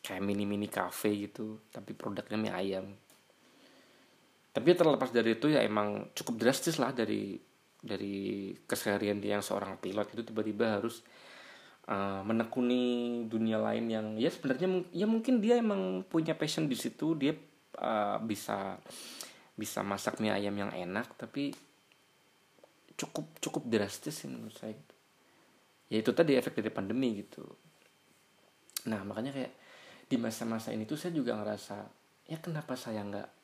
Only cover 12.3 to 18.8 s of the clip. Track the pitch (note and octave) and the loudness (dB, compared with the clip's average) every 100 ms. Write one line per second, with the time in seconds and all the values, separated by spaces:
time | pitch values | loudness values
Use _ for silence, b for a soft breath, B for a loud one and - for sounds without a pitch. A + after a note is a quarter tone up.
12.3 | A2+ A2+ C3 B2 B2 B2 A#2+ A#2+ A#2+ A2+ | 0 2 0 2 4 2 0 -2 -4 -2
13.3 | A2 A2+ A2 A2 A2 A2+ A2 G#2+ A2 C#3+ | 0 2 2 2 0 0 -2 -2 0 0
14.3 | - - B2+ F#3 F#3 E3+ F3 G#3+ A3+ A3+ | 0 -2 2 2 0 -2 0 2 2 4
15.3 | B3+ G#3 A#3+ A3 G3 F#3 F#3 F#3+ E3 D#3+ | 4 6 6 4 2 0 -2 0 2 2
16.3 | D#3 D#3 D#3+ D3+ A#2 A#2+ - D#3 D#3+ C3+ | 0 0 0 0 0 -4 -2 0 2 2
17.3 | D#3+ - _ _ - - G#2+ G#2 G#2+ A2 | 0 -10 _ _ -4 0 2 2 0 -2
18.3 | G2+ - G2+ G2 F#2 | -4 -2 -2 -2 -8